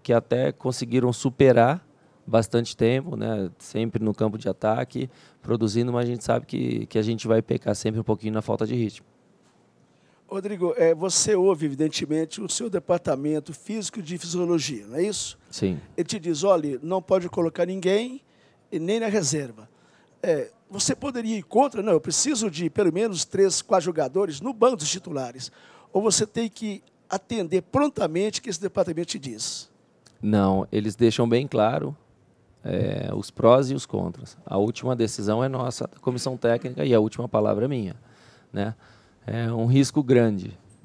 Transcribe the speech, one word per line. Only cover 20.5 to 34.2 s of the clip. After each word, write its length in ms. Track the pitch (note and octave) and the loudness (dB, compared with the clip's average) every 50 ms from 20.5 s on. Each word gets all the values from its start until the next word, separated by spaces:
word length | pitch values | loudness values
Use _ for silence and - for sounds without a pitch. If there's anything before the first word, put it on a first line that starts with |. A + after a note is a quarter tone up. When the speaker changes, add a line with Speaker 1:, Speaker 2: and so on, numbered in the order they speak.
| _ _ _ - | _ _ _ -12
Speaker 2:
você 260 | F#3+ G#3 - - B3+ | -6 -4 -2 -2 -2
poderia 400 | - C4 C#4+ B3 A#3+ A3 A3 A3+ | -2 -4 -6 -6 -4 -4 -4 -4
ir 80 | G3+ - | -4 -4
contra? 380 | - - A#3 C#4+ C4+ - G#3+ | 0 2 4 4 4 2 -2
"Não, 120 | - - E3+ | 0 2 2
eu 80 | D3+ | 2
preciso 480 | - F3+ D#3+ - - C#4+ C#4+ G#3 A3 G3 | 2 0 -2 -2 0 0 0 0 -2 -2
de 180 | C#3+ D#3+ F3 D#3 | -2 -2 -4 -2
pelo 240 | - G#3+ G3+ E3 D#3 | 0 2 2 2 2
menos 320 | F#3+ A3+ A3 F#3 D#3 - | 2 0 -2 -2 -4 -6
três, 360 | - - F#3+ G3 F#3 - - | -2 2 2 4 4 2 0
quatro 240 | - - G3 F#3 D3 | 0 2 2 2 2
jogadores 540 | F3+ D#3+ D#3 C#3 C3 C#3+ F#3+ G3+ E3 C#3 C#3+ | 2 -2 -2 -2 -2 0 -2 -2 -2 -4 -8
no 140 | F#3+ C4+ C4 | -8 -6 0
banco 240 | G#3+ A#3 C4 B3 | 4 4 4 4
dos 120 | E3 D3+ C#3+ | 2 -4 -4
titulares." 640 | - - - F3 D3 C3+ B2+ A#2+ B2 B2+ B2 - _ - - - - - - _ | -6 -6 -8 -8 -6 -6 -6 -8 -10 -14 -16 -16 _ -20 -20 -20 -20 -20 -10 _
Ou 100 | - F#3+ | -2 2
você 260 | A3 G#3+ F#3 - G#3+ | 2 4 2 2 0
tem 200 | - - A#3 A#3 | 0 -2 -4 -4
que 360 | G#3 - - - G#3+ G3 - _ _ _ _ _ - | -4 -6 -8 -8 -8 -8 -10 _ _ _ _ _ -6
atender 540 | F#3 G3 _ - A#3+ A3 F3 D#3 F3+ F3+ - | -6 -6 _ -6 -4 -4 -2 0 0 0 0
prontamente 760 | _ - C#4 D4 C#4+ - - F#3 D#3 D#3+ F3+ G#3 G#3+ - - | _ 2 2 2 2 0 0 -2 -2 0 0 -2 -2 -4 -6
o 40 | - | -8
que 80 | A3+ | -8
esse 100 | F3 D#3+ | -8 -6
departamento 460 | G3+ F#3 - G3+ F3 F3 D#3 E3 E3+ | -6 -4 0 0 -2 0 -2 -6 -6
te 100 | - - | -6 -8
diz? 500 | F3 C3+ B2 A2 A2 - - - - - _ _ _ _ _ _ _ _ - _ - | -10 -10 -10 -10 -8 -8 -8 -8 -10 -14 _ _ _ _ _ _ _ _ -20 _ -4
Speaker 1:
Não, 460 | G#2 G#2+ G#2+ G2+ G2 F#2+ F#2+ F#2+ - - | 0 2 4 4 4 4 4 2 0 0
eles 240 | - G#2+ G#2 A2 F#2+ | -2 -2 -2 -2 0
deixam 320 | - A#2+ A2+ - - A#2+ | 4 4 4 4 4 2
bem 200 | A#2 A#2 B2 C#3+ | 2 2 2 0
claro 500 | - B2+ A2+ G#2+ A2+ C3+ D3+ D3 D3 D3+ - _ _ _ _ _ _ _ _ _ _ _ _ | 0 0 2 2 2 2 -2 -4 -6 -8 -10 _ _ _ _ _ _ _ _ _ _ _ _
É, 480 | - - F#2 F#2+ G2 G2 G2+ G2 F#2+ G2 G2+ | -8 -4 -2 -2 -2 -2 -2 -4 -4 -6 -6
os 180 | G#2 G2+ - | -6 -8 -8
prós 400 | - - A#2 A2+ B2 C3+ C#3 B2+ | -4 4 6 6 6 6 4 2
e 20 | C#3 | -2
os 120 | C3+ - | -6 -6
contras. 520 | - - G2 F2+ F2 F2 - | -6 -6 -4 -4 -4 -8 -10